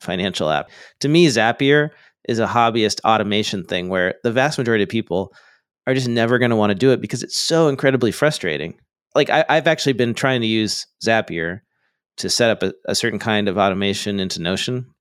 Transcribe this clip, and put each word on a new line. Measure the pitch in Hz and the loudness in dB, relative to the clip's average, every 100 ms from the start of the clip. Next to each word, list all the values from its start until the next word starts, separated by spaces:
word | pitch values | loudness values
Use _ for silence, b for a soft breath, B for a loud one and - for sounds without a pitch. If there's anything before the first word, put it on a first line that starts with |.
financial | - 90 95 - 78 | -8 -4 -4 -2 -2
app. | 76 - B B B | -2 -4 B B B
To | 139 | 0
me, | 160 170 | 4 4
Zapier | 113 110 117 139 147 151 b b b - | 4 2 2 2 4 2 b b b -6
is | 113 | -2
a | 107 | 0
hobbyist | 120 117 113 107 - | 2 2 2 0 0
automation | 110 110 101 104 104 101 | 2 2 2 -2 -2 -6
thing | 85 90 90 | -6 -6 -2
where | 92 90 - | 0 -2 -2
the | 120 | -2
vast | 117 139 151 | 0 0 0
majority | 120 113 | 0 0
of | 98 | 0
people | 113 107 90 95 b b b b _ - | -2 -2 -4 -4 b b b b _ -4
are | |
just | 131 127 | -2 0
never | 117 113 123 | 0 2 2
gonna | 120 113 | 2 2
wanna | 104 | 2
do | 98 131 | 2 2
it | 123 | 2
because | 107 120 | -2 -8
it's | - - | -6 -6
so | - 165 160 | 0 2 2
incredibly | 135 139 131 120 | 2 2 2 0
frustrating. | - 151 151 90 73 82 - _ _ _ | 0 0 0 -4 -4 -8 -12 _ _ _
Like, | - 143 | -2 2
I, | 151 156 | 2 2
I've | 156 156 | 2 2
actually | 156 143 | 0 0
been | 120 120 | 0 0
trying | 113 135 127 | 0 0 0
to | 113 | 0
use | 110 107 - - _ | 0 0 -4 -10 _
Zapier | 110 113 107 82 82 95 - _ _ _ _ - | 0 0 0 -6 -6 -8 -14 _ _ _ _ -10
to | - | -4
set | - 117 | 0 2
up | 101 | 2
a, | 98 - - | -2 -6 -6
a | - | -4
certain | 117 107 | -2 -4
kind | 113 107 101 | -2 -2 0
of | 92 | 2
automation | 98 95 98 98 104 101 | 2 2 -2 -4 -4 -4
into | 95 - | -4 -4
Notion. | 85 95 - 127 123 _ | -4 -2 -4 -6 -8 _